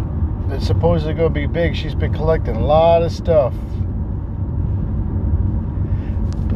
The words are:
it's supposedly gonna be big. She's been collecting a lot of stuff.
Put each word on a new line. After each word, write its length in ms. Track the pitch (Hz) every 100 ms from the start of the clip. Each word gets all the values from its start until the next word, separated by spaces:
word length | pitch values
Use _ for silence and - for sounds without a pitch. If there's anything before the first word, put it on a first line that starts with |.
| - - - - -
it's 160 | - -
supposedly 480 | 165 165 165 156
gonna 160 | 156 165
be 160 | 147 139
big. 300 | 165 170 -
She's 200 | - -
been 180 | 156
collecting 420 | - 156 160 - -
a 100 | 131
lot 380 | 156 165 170
of 80 | 170
stuff. 420 | - - 156 123 - - - - - - - - - - - - - - - - - - - - - - - - - - - - - -